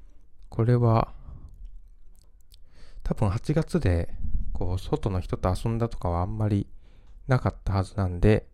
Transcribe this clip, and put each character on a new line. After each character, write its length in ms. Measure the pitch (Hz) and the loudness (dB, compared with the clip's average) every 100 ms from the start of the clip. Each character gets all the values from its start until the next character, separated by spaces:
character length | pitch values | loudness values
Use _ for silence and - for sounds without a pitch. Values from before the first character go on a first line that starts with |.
| - - - - - | -20 -20 -20 -18 -8
こ 140 | - | 0
れ 120 | 113 123 | 2 4
は、 380 | 117 113 - - - - - - - - - - - - - - - - - - - - | 6 4 2 -4 -14 -14 -16 -14 -14 -14 -18 -20 -20 -20 -20 -20 -20 -20 -20 -18 -16 -8
多 120 | - | -4
分 160 | - 104 | 0 0
八 240 | 104 - | 0 0
月 260 | 156 - 180 | 0 0 0
で、 340 | 98 85 82 - - - - | 2 2 0 -2 2 4 2
こ 220 | - 90 | 2 0
う、 40 | 92 | 0
外 300 | - - 110 | -2 -2 0
の 120 | 92 | -2
人 180 | - 123 | -2 0
と 160 | 135 | 0
遊 160 | - 117 | 0 0
ん 80 | 113 | 0
だ 100 | 113 | -2
と 100 | - | -2
か 120 | 90 | -2
は 100 | 87 | 0
あ 40 | |
ん 120 | 90 110 | -2 0
ま 140 | 107 | 2
り 160 | 101 - - - - - - - | 2 0 -8 -18 -20 -20 -12 0
な 100 | 127 | 0
か 100 | 101 | 0
っ 60 | - | -2
た 100 | - | -2
は 80 | 98 | 0
ず 120 | 95 - | 0 -2
な 100 | 95 | -2
ん 140 | 90 | 4
で、 260 | 107 107 - | 6 6 2